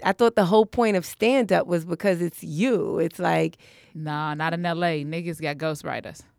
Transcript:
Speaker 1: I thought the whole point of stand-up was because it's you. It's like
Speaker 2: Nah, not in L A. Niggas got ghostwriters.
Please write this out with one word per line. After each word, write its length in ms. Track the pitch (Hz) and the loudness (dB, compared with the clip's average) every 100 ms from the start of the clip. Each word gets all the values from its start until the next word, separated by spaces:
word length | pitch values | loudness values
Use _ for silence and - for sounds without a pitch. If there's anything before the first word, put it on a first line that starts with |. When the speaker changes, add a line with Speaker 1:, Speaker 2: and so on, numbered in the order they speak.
Speaker 1:
I 80 | 185 | -4
thought 220 | 196 233 | 2 4
the 100 | 226 | 4
whole 220 | 175 220 214 | 4 4 4
point 300 | - 226 190 | 2 2 2
of 80 | - | -2
stand-up 600 | - 220 269 202 175 - | 0 2 2 4 2 2
was 200 | 170 170 | -2 -2
because 340 | 165 202 175 | -2 0 0
it's 220 | 170 - | -2 -6
you. 560 | 170 151 254 208 - 165 | -8 0 2 2 0 -2
It's 220 | 165 - | -2 -2
like 380 | 175 165 160 - - - _ 160 | 0 2 0 -4 -20 -20 _ -10
Speaker 2:
Nah, 380 | 151 151 151 | -6 -4 -4
not 180 | 151 160 | -2 -2
in 140 | 170 175 | -2 -2
L 180 | 165 | 0
A. 200 | 175 156 | 0 -2
Niggas 360 | 147 165 170 160 | -4 -6 -6 -6
got 160 | 156 147 | -6 -4
ghostwriters. 640 | 160 147 - 117 - - - | -4 -6 -6 -8 -10 -18 -20